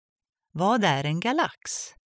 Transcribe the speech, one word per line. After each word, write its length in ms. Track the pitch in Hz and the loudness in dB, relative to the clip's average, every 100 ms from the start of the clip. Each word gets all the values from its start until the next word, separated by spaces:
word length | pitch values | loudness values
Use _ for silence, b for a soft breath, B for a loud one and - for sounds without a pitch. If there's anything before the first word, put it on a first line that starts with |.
| _ _ _ _ _ 160 | _ _ _ _ _ -2
Vad 260 | 190 240 | 2 4
är 200 | 190 135 | 4 2
en 160 | 143 165 | 0 -2
galax? 760 | 233 311 - - - - - - | 0 0 -2 -6 -10 -10 -12 -18